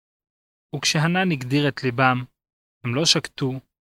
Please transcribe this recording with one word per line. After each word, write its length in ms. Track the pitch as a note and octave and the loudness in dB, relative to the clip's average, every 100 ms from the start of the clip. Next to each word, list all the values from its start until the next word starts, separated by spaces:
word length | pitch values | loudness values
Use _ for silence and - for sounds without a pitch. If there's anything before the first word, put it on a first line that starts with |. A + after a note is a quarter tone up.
| _ _ _ _ _ _ _ C#3+ | _ _ _ _ _ _ _ -6
וכשהנן 560 | - D#3+ D#3+ F3+ F#3+ | -2 0 2 2 0
הגדיר 360 | D3 B2 C#3 D3 | 0 0 0 0
את 140 | - | 0
ליבם, 340 | C3 A#2+ C3 B2+ B2+ _ _ _ _ _ | -2 2 2 2 -2 _ _ _ _ _
הם 100 | A#2+ | -4
לא 100 | A#2+ | 0
שקטו 460 | E3 D#3+ - - C3+ C3 - _ | 2 0 -2 -6 -6 -6 -12 _